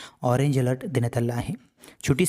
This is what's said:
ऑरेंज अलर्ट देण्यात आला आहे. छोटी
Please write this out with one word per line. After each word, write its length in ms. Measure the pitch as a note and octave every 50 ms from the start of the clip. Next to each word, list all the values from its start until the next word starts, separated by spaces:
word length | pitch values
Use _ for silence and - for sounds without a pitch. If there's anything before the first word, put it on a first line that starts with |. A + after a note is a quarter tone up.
| - - _ -
ऑरेंज 380 | - B2 B2 B2+ C#3 D3 C3+ C3
अलर्ट 260 | B2 B2 B2+ B2+ -
देण्यात 320 | G3 C3+ A#2 A#2 A#2 -
आला 160 | B2 A#2 A#2+ A#2+
आहे. 200 | A#2+ - - F#3+ - _ _ _ _ - - - _ -
छोटी 180 | - C#3 B2+ F#3